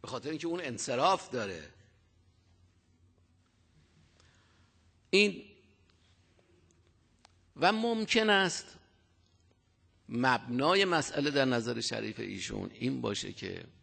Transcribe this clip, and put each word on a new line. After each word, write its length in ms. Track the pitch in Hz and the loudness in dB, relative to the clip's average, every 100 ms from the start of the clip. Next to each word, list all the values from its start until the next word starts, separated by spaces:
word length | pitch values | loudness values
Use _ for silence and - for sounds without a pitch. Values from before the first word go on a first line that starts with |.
به 60 | 120 | -8
خاطر 220 | 127 135 | -8 -6
اینکه 160 | 156 165 | -4 -4
اون 140 | 170 | -4
انصراف 680 | 156 113 - 123 160 190 - | -6 -6 -2 2 4 4 0
داره. 400 | - 101 85 73 - - _ _ _ _ _ _ _ _ _ _ _ _ _ _ _ _ _ _ 78 78 _ _ _ - _ _ _ _ _ _ _ _ | -6 -4 -8 -12 -20 -20 _ _ _ _ _ _ _ _ _ _ _ _ _ _ _ _ _ _ _ _ _ _ _ -20 _ _ _ _ _ _ _ _
این 340 | 294 208 - - - _ _ _ _ _ _ _ _ _ _ _ _ _ _ _ _ - _ _ - | 4 4 2 -16 -20 _ _ _ _ _ _ _ _ _ _ _ _ _ _ _ _ -20 _ _ 0
و 160 | 165 | 2
ممکن 580 | 220 233 226 214 220 220 | 2 0 -2 2 2 6
است 480 | 196 190 - - - _ _ _ _ _ _ _ _ _ _ _ _ - | 4 4 -2 -12 -20 _ _ _ _ _ _ _ _ _ _ _ _ -8
مبنای 760 | 117 131 120 120 123 147 190 | 0 2 2 0 0 4 4
مسئله 460 | 196 165 143 - 147 | 4 2 0 -2 0
در 140 | 143 | 2
نظر 360 | 131 120 113 117 | 2 2 -2 -4
شریف 400 | 117 113 107 107 | -4 -4 -6 -8
ایشون 500 | 101 98 104 107 95 | -8 -8 -8 -6 -8
این 300 | - 127 135 | -6 -4 -2
باشه 320 | 113 101 101 | -4 -4 -6
که 320 | 95 95 90 85 - | -10 -10 -10 -14 -20